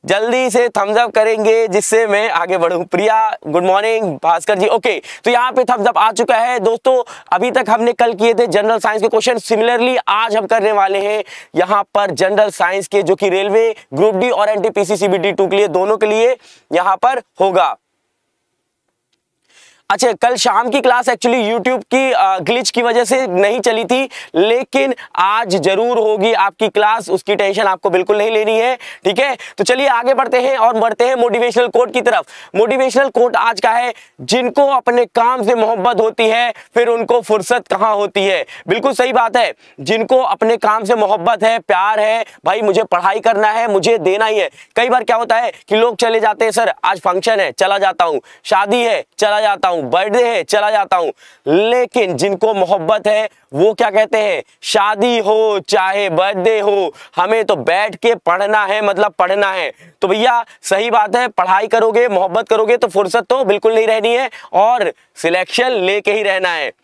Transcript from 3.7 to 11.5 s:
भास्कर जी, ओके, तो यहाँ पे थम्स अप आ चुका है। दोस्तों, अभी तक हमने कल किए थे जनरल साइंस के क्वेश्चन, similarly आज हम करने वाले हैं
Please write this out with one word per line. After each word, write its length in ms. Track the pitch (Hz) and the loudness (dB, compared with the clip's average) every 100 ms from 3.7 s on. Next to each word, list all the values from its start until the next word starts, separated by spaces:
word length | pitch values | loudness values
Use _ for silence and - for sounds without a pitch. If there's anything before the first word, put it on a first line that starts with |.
| 190 220 226 202 135 | 0 0 -2 -4 -4
भास्कर 360 | 160 170 - 202 | -2 -2 0 0
जी, 80 | 185 | 0
ओके, 360 | 220 247 180 - - | 0 -2 -4 -8 -6
तो 60 | 226 | -2
यहाँ 220 | 240 254 | 0 0
पे 120 | 254 | 0
थम्स 240 | 247 247 202 | 0 0 0
अप 100 | 196 | 2
आ 140 | 220 | 0
चुका 240 | 220 220 226 | 0 0 2
है। 220 | 233 247 | 0 -2
दोस्तों, 440 | 208 226 262 254 226 - - | -2 0 0 0 -2 -12 -4
अभी 180 | 180 247 | -2 0
तक 140 | 254 214 | -2 0
हमने 240 | 220 233 | 0 0
कल 200 | 233 240 | 2 0
किए 220 | 196 233 | 2 0
थे 120 | 220 233 | 2 2
जनरल 320 | 185 208 226 | 2 0 0
साइंस 240 | 220 214 | 0 0
के 60 | 214 | 0
क्वेश्चन, 260 | 226 240 | 0 0
similarly 640 | 233 - 226 226 240 247 254 - | -2 -2 0 0 0 0 -2 -2
आज 280 | 208 226 214 | -2 0 -2
हम 100 | 196 | 0
करने 260 | 226 208 | 0 2
वाले 260 | 208 196 196 | 2 0 0
हैं 260 | 202 214 196 - - | -2 -4 -6 -16 -6